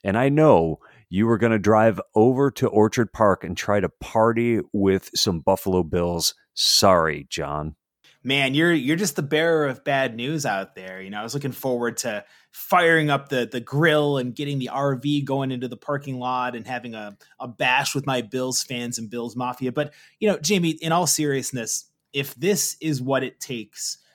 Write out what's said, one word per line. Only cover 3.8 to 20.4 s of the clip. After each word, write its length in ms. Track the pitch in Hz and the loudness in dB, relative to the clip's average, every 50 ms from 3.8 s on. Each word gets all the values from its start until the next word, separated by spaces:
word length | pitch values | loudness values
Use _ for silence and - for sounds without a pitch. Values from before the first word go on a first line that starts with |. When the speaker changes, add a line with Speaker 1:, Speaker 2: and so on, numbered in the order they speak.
| 92 85 | 0 -2
Speaker 1:
party 720 | _ _ - - - 113 110 117 117 117 120 120 117 107 - - - | _ _ -18 -4 0 2 2 2 2 2 0 2 0 0 -2 -2 -2
with 380 | 104 98 98 95 95 - - - | 0 2 4 2 2 0 -6 -4
some 240 | - - - 90 82 | -2 -2 -2 -2 -2
Buffalo 460 | - - 95 92 - 98 92 92 90 | 0 0 0 0 0 0 0 0 0
Bills. 500 | 78 87 87 87 87 87 85 80 - - _ _ _ _ | 0 0 -2 0 0 -2 -2 -4 -4 -6 _ _ _ _
Sorry, 720 | - - - - - - 101 92 87 80 80 76 76 73 _ | -4 -2 2 2 4 6 6 6 6 4 2 -2 -4 -8 _
John. 460 | - - 76 71 73 73 76 78 76 _ _ _ _ _ _ _ _ _ _ | -8 -8 -6 -6 -6 -6 -6 -8 -10 _ _ _ _ _ _ _ _ _ _
Speaker 2:
Man, 280 | 123 135 143 139 131 135 | -2 0 2 2 2 2
you're, 220 | 147 165 175 170 | 2 2 4 2
you're 220 | 156 120 131 156 | 2 2 0 0
just 180 | 175 208 190 - | 0 -2 -4 -2
the 80 | - 160 | -4 -4
bearer 460 | 143 156 151 160 170 165 156 151 139 | 0 0 0 2 2 2 2 0 0
of 160 | 131 - _ | -4 -6 _
bad 320 | 151 139 135 135 127 113 | -2 0 0 0 -2 -4
news 280 | 113 120 135 160 156 139 | -6 -6 -6 -4 -4 -2
out 300 | 123 104 98 95 - _ | -2 -2 -4 -4 -8 _
there. 260 | 95 92 92 92 95 | -16 -16 -14 -14 -14
You 80 | 95 95 | -14 -12
know, 120 | 104 104 | -10 -10
I 20 | 110 | -10
was 120 | 117 117 | -8 -8
looking 180 | 143 139 135 123 | -6 -6 -6 -8
forward 460 | - - 135 123 120 120 117 110 - | -6 -4 -4 -4 -2 -2 -4 -4 -4
to 260 | - 123 107 104 - _ _ _ _ _ | -6 -6 -6 -6 -10 _ _ _ _ _
firing 600 | _ - - - - 180 175 165 165 160 156 147 | _ -18 -4 0 2 4 6 6 4 4 4 2
up 180 | 143 139 139 - | 0 0 -2 -2
the, 200 | 143 127 120 - | -2 -2 -2 -2
the 100 | - 127 | -4 -8
grill 580 | 117 - - 143 160 165 151 151 147 147 143 135 | -8 -4 0 2 4 4 4 4 2 2 0 -2
and 160 | 123 123 113 | -4 -4 -6
getting 240 | - 147 143 143 139 | -6 -6 -4 -4 -4
the 120 | 127 117 | -4 -4
R 260 | - 135 139 143 135 | -4 -2 0 0 -2
V 260 | 123 120 147 147 143 139 | -2 -2 -2 -2 -2 -2
going 300 | 131 135 139 139 135 131 | -2 -2 -2 -2 -4 -6
into 160 | 123 127 123 | -6 -6 -8
the 80 | 120 | -10
parking 420 | 110 - - 143 139 143 143 131 127 | -12 -8 -6 -6 -6 -6 -8 -10 -6
lot 380 | 123 127 127 127 123 123 120 | -4 -4 -4 -2 -4 -4 -6
and 100 | 117 104 | -8 -10
having 280 | 127 127 123 113 123 113 | -10 -10 -10 -10 -10 -12
a, 220 | 110 107 104 101 _ _ _ _ _ | -12 -12 -14 -16 _ _ _ _ _
a 80 | 131 | -14
bash 480 | 123 113 _ 143 127 127 131 139 - - | -14 -8 _ 0 2 2 2 0 -2 -4
with 120 | 143 131 | -4 -4
my 140 | 135 131 127 117 | -2 -4 -4 -4
Bills 400 | 104 - 127 127 131 127 - - | -4 -6 -4 -4 -2 -4 -4 -6
fans 360 | - 131 120 120 120 120 117 | -6 -8 -8 -8 -8 -8 -10
and 100 | 113 107 | -10 -10
Bills 280 | 113 120 117 120 107 | -8 -8 -8 -8 -6
Mafia. 340 | 123 123 123 123 - 131 127 | -6 -6 -6 -6 -6 -6 -4
But, 240 | 123 151 147 147 _ - - - _ _ | -2 -4 -4 -6 _ -20 -20 -20 _ _
you 100 | 214 214 | 0 0
know, 100 | 190 | 0
Jamie, 320 | 147 | 0